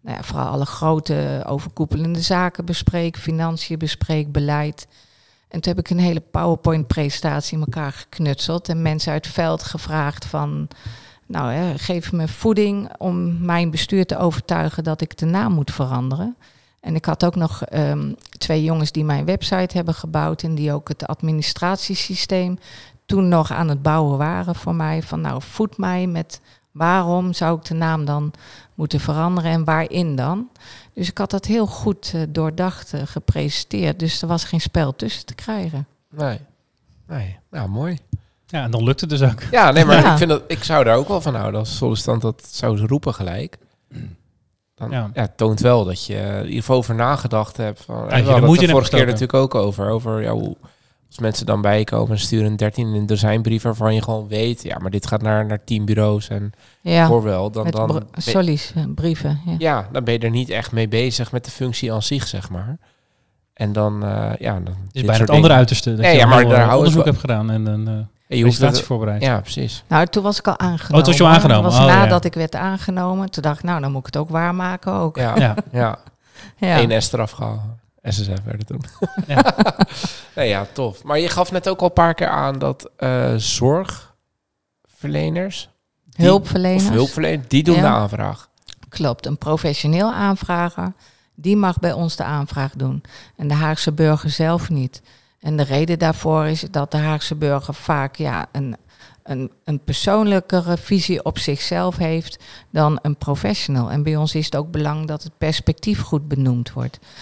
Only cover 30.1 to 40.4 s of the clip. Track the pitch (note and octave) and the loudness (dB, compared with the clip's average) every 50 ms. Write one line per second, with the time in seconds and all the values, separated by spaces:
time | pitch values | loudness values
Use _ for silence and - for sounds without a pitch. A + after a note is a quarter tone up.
30.1 | D3 C3 B2+ C3+ F3 G3 A#3+ B3 _ _ - - - - - _ _ - F#3 E3+ | -2 -2 -2 -2 -2 -4 -6 -10 _ _ -20 -20 -20 -20 -20 _ _ -6 -6 -6
31.1 | - - G#3 F#3+ - G3 F#3+ - G#3 A#3 A3 G3 - - - G#3+ G3+ G3+ - - | -4 -4 -4 -4 -4 -4 -2 -2 0 0 0 -2 -4 -4 -2 -4 -4 -4 -6 -8
32.1 | - E3 D#3+ D#3 D3 D#3+ D#3 D#3 D#3 E3 F3+ F#3 E3+ - - - - D3 C3+ D3+ | -6 -4 -6 -4 -4 -2 -2 -2 -2 -2 -4 -4 -4 -8 -14 -10 -8 -8 -8 -6
33.1 | - - - - - D#3 D3 D3 D3 - - _ - G3+ F#3 D#3 D3 F#3 E3 D#3+ | -8 -10 -4 -2 -2 -2 -2 -4 -4 -6 -8 _ -6 -4 -2 -2 -2 -2 -4 -4
34.1 | - - - E3 E3+ E3+ - - - E3+ - - _ E3+ D#3+ C3+ C3 _ - A3 | -4 -4 -4 -4 -4 -4 -4 -4 -4 -4 -4 -2 _ -2 -2 -2 -2 _ -6 -8
35.1 | - - - - - - - - A3 G#3+ F#3 E3 D#3 C#3 C#3+ _ _ _ _ _ | -6 -8 -14 -16 -18 -16 -10 -8 -6 -6 -6 -6 -6 -8 -8 _ _ _ _ _
36.1 | - D3 D3+ C3+ A2+ - C#3+ _ _ _ _ _ _ _ _ _ _ _ _ _ | -8 -6 -4 -4 -4 -6 -10 _ _ _ _ _ _ _ _ _ _ _ _ _
37.1 | E3 C#3 G#2 F#2+ F#2+ - _ _ - D#3+ A2 F#2+ G2 A2+ C#3 F3 F3+ C#3+ _ _ | -8 -6 -6 -6 -8 -12 _ _ -10 -8 -6 -6 -4 -4 -4 -4 -6 -8 _ _
38.1 | - - _ _ _ _ _ _ - D#3+ C3 A#2+ A2+ A#2 A2+ A#2+ C3+ - - E3 | -10 -10 _ _ _ _ _ _ -8 -6 -4 -2 -2 0 2 0 0 0 -2 -4
39.1 | D3+ C#3+ C3+ C3 A2 - - - - B3 G#3+ D#3 C3+ D#3 D3 - - E3 D3 - | 0 4 4 4 2 2 -6 0 4 6 6 8 8 6 8 8 8 8 8 8
40.1 | E3+ D3+ F3 E3+ D3+ C#3+ | 6 6 4 4 2 0